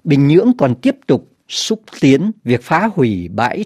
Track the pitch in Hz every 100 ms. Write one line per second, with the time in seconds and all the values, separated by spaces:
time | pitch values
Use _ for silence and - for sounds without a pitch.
0 | - 139 143 165 240 247 139 120 262 -
1 | - 135 - _ - - - 220 _ -
2 | 143 135 202 - 123 120 - 165 220 190
3 | 123 95 87 104 117 -